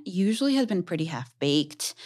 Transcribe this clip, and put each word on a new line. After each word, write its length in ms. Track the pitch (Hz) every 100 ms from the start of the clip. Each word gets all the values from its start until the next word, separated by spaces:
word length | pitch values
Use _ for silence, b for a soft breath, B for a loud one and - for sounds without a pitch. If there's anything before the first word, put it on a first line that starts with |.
usually 520 | - 180 196 220 269 269
has 100 | 240
been 180 | 196
pretty 220 | 175 165 160
half-baked. 920 | 135 123 _ 143 147 147 - - B